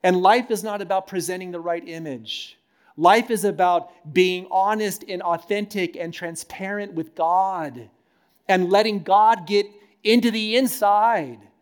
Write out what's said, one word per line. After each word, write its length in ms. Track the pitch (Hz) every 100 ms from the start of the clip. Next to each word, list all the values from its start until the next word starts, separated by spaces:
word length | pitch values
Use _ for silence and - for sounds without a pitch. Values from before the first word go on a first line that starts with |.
And 200 | 185 185
life 280 | 185 233 254
is 140 | 214
not 160 | 214 208
about 260 | 185 190 190
presenting 440 | 185 160 185 185
the 100 | 175
right 260 | 170 170 170
image. 720 | 165 160 127 110 - - _ _ _ _ -
Life 340 | 170 214 240
is 140 | 220
about 460 | 196 165 180 175 170 _ 151
being 360 | 151 185 180 185
honest 540 | 190 196 214 214 190 -
and 140 | 180
authentic 720 | 180 170 - 208 208 208 175 175
and 160 | 170
transparent 840 | 165 170 165 - - 190 202 202
with 200 | 165 160
God 720 | - 160 180 190 185 151 123 107 _ _ _ _ _ -
and 220 | 185 180
letting 320 | 202 220 208
God 440 | 160 196 214 226 160
get 200 | 202 202 - _ _
into 280 | 214 233 233
the 260 | 220 214 233
inside. 840 | 262 - 202 202 220 220 143 113 101 _